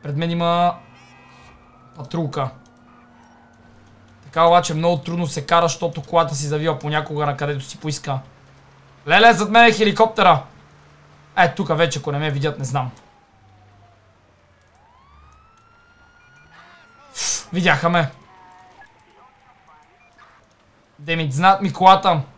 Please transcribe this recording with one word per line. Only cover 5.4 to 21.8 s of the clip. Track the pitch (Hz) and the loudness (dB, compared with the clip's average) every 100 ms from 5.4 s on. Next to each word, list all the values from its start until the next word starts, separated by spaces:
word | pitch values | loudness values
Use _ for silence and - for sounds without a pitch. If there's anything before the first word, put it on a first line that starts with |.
| 135 | 0
кара, | 170 170 | 0 0
защото | - 175 165 | -2 -6 -6
колата | - 170 165 147 | -2 -2 0 -4
си | 147 | -4
завива | 151 160 143 | -2 -2 -4
понякога, | 151 151 156 151 147 | -4 -4 -4 -6 -4
на | 139 | -4
където | 147 143 135 | -6 -6 -10
си | - | -12
поиска. | 156 143 - 131 - - - - _ _ _ _ - | -8 -8 -6 -8 -10 -20 -20 -20 _ _ _ _ 0
Леле, | 180 233 | 6 6
зад | 190 202 | 4 2
мен | 226 233 | 4 6
е | |
хеликоптера! | 202 208 170 220 220 185 151 - - - - _ _ _ - _ - | 4 0 2 0 4 2 2 -2 -20 -20 -20 _ _ _ -20 _ 0
Е, | - - | 0 0
тук | 165 156 | -4 0
вече, | 165 147 | 0 -2
ако | 147 | -6
не | 143 | -4
ме | 151 | -4
видят, | 139 147 143 | -4 -4 -6
не | 131 | -6
знам. | 135 127 - _ _ _ _ _ _ _ _ _ _ _ _ _ _ _ _ _ _ _ _ 1077 1077 1077 _ _ _ _ _ _ _ _ _ _ _ _ - - - _ _ - - | -6 -6 -12 _ _ _ _ _ _ _ _ _ _ _ _ _ _ _ _ _ _ _ _ _ -20 -20 _ _ _ _ _ _ _ _ _ _ _ _ -20 -20 -20 _ _ -20 -10
Фу, | - - - | -6 -6 -6
Видяха | 170 180 139 170 | -2 0 2 2
ме. | 175 147 - - - - - - - - _ _ _ - _ _ _ _ _ _ _ _ _ - _ _ _ _ _ _ _ | 0 -2 -6 -20 -20 -20 -20 -20 -20 -20 _ _ _ -20 _ _ _ _ _ _ _ _ _ -20 _ _ _ _ _ _ _
Де | 147 165 | -6 -4
ми | 156 | -2
знаят | 131 185 196 | 2 4 4
ми | 196 | 0
колата. | 135 | 2